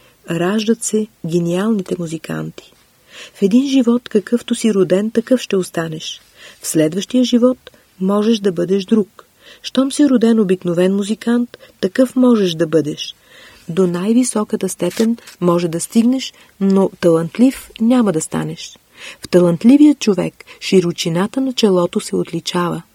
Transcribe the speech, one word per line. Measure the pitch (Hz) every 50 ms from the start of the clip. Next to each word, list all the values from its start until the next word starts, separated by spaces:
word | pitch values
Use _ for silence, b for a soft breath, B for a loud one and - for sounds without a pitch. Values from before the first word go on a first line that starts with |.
| b b b b _ -
раждат | 170 170 170 185 208 226 208 220 226 - -
се | - - 220 214 - _ _ -
гениалните | 160 165 175 170 170 170 180 202 226 226 202 180 - 185 175
музиканти. | 170 160 160 160 - - 160 160 156 160 - - - _ _ _ _ _ _ B B B B B B B -
В | -
един | 202 190 202 247 277 285
живот, | 269 269 240 233 233 247 - -
какъвто | - 214 185 - 240 240 - - 240
си | - - 226 208
роден, | 196 185 151 180 190 208 220
такъв | - 233 220 - 254 247
ще | - - 202
останеш. | 190 180 - - 175 165 165 156 160 - - - - B B B B B B B B
В | -
следващия | - - 160 151 156 165 196 190 - - 254 247
живот | 240 247 233 233 254 254 - _ - b b b b b -
можеш | 185 190 202 208 208 220 233 208
да | 196 202
бъдеш | 170 170 175 175 196 202 185
друг. | - 226 226 190 - _ - - b b b b b b b
Щом | - - - 254 269 277
си | - - 294 269
роден | 262 233 226 226 233 220
обикновен | 208 180 190 185 - 175 170 170 180 190 196
музикант, | 202 202 196 220 - - 233 240 240 240 - - b b b b _
такъв | - 190 - - 262 247 -
можеш | 254 254 247 240 214 196 180 165
да | 160 170
бъдеш. | 156 156 160 147 147 156 - - - B B B B B B B B B B B -
До | 165 185 190
най-високата | 175 175 175 185 214 233 247 254 - - 220 214 - - 214 - 185
степен | - - 180 175 - - 226 226 233 233 B B B -
може | 180 175 170 175 175 165
да | 160 170
стигнеш, | - - - 226 226 240 262 262 254 - b b b b b -
но | 196 196 190 196 190 - - -
талантлив | - 170 165 160 170 165 - - 240 269 - - - - - -
няма | 220 233 254 247 226 202
да | 160 160
станеш. | 160 - - 160 156 151 160 - - - - _ B B B B B B B B
В | - -
талантливия | - 180 175 170 175 - - 233 277 285 294 302 285
човек | - - 220 190 175 170 160 - - B B B B
широчината | - - 196 190 170 175 160 - - 175 160 175 196 214 - 269
на | 269 262
челото | 247 - - 202 185 180 175 175 - 208
се | - - 196
отличава. | 185 170 - - 170 - - - 175 175 170 160 165 - _ _